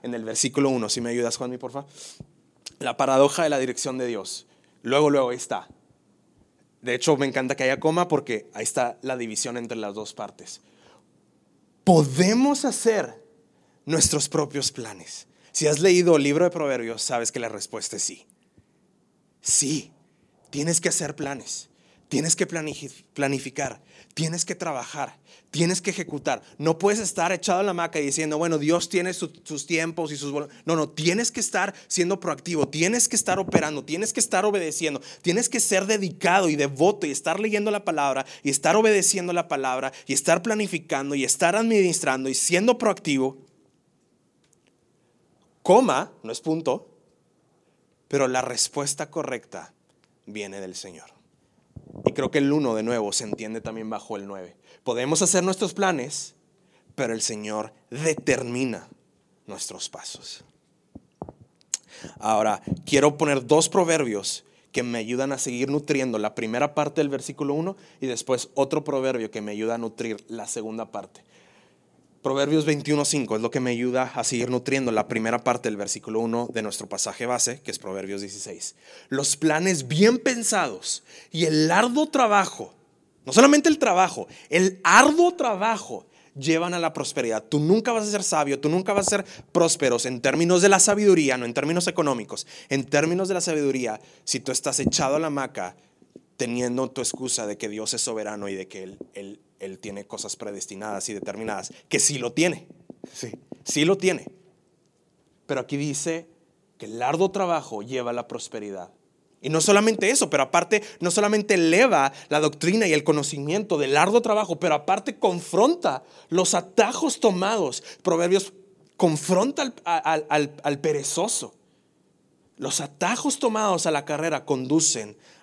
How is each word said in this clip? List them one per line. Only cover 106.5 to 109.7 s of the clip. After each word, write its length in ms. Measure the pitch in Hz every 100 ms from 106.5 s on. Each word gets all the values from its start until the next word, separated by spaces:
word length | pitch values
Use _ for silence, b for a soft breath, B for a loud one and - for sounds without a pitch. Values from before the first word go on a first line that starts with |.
| _ _ _
que 80 | 107
el 160 | 113
arduo 280 | 123 160 190
trabajo 520 | 196 180 165 139 110
lleva 300 | 107 127 120
a 20 |
la 120 | 120 117
prosperidad. 640 | 117 - 113 104 98 87 _ _ _ _ _
Y 80 | 131
no 100 | 160
solamente 480 | 160